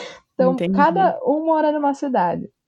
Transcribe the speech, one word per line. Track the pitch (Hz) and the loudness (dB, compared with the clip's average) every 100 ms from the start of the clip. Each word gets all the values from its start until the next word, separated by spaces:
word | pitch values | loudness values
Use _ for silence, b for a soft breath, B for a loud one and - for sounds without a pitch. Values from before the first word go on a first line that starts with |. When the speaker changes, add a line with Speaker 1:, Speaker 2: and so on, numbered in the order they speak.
| B B _ | B B _
Speaker 1:
Então, | - 254 | -2 0
Speaker 2:
Entendi. | 262 175 | 0 0
Speaker 1:
cada | 190 294 349 370 - | 2 2 4 0 0
um | - 294 | -2 -2
mora | 320 311 302 | 0 0 0
numa | 302 285 | 0 -2
cidade. | 277 285 240 175 170 135 _ | -2 -2 0 0 -2 -8 _